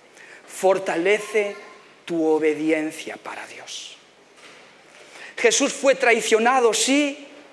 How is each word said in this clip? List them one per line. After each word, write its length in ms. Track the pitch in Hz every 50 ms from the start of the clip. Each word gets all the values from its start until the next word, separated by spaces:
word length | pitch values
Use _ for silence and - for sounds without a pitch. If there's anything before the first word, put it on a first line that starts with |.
| _ _ - - - - - - -
Fortalece 1120 | - - - 190 185 190 185 190 - 170 165 170 190 208 - - - - 214 202 202 208 - - - - - - - - _ _
tu 220 | - 175 165 156
obediencia 880 | 160 156 156 156 156 151 143 156 156 160 156 156 156 156 - - 107 107
para 300 | - - - - - -
Dios. 500 | - - - - - - - - - - - _ _ _ _ _ _ _ - - - - - - - - - - - - - - - - - - - -
Jesús 360 | - - 233 214 - 277 262 -
fue 220 | - - 269 262
traicionado, 800 | 262 254 240 226 226 214 - 220 220 226 240 262 262 240 226 208
sí. 540 | - - 247 269 294 294 285 277 - - - - - - -